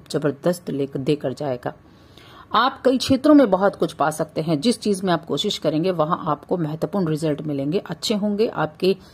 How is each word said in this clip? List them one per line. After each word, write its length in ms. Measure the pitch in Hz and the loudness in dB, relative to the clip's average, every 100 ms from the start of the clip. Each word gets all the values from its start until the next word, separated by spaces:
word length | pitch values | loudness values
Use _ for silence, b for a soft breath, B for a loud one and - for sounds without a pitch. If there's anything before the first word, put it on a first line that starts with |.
| - | -6
जबरदस्त 600 | 151 147 139 170 175 - | -2 -2 -2 -2 -2 -4
लेकर, 280 | 139 139 143 | -6 -6 -4
देकर 340 | 135 147 139 | -2 -2 -4
जाएगा। 400 | 120 147 123 139 - B B B B B B B | -6 -6 -6 -8 -12 B B B B B B B
आप 280 | 214 254 - | 0 0 2
कई 160 | 247 254 | 0 2
क्षेत्रों 360 | - 262 294 | 2 2 6
में 160 | 294 233 | 6 6
बहुत 260 | 185 196 190 | 4 2 2
कुछ 160 | 170 | -2
पा 180 | - 147 | 0 -2
सकते 300 | 156 156 - | -2 -4 -4
हैं। 200 | 160 151 | -2 0
जिस 200 | 233 - | 0 0
चीज 240 | 214 185 | -2 -2
में 80 | 190 | 0
आप 120 | 165 | -2
कोशिश 340 | - 143 202 - | -2 -4 -2 -2
करेंगे 320 | 156 151 180 | -2 0 0
वहां 280 | 170 151 180 | 0 0 -2
आपको 380 | 175 147 - 180 | -2 -4 -2 -2
महत्वपूर्ण 520 | 151 160 156 202 165 | -2 -4 -4 -2 0
रिजल्ट 340 | 151 160 143 | 0 -2 -2
मिलेंगे, 360 | 160 139 139 190 | -4 -4 -2 -4
अच्छे 360 | - 165 - | -4 -6 -4
होंगे, 340 | 208 208 202 233 | -2 -2 0 -2
आपकी 480 | - 156 - 190 190 B | -2 -6 0 0 0 B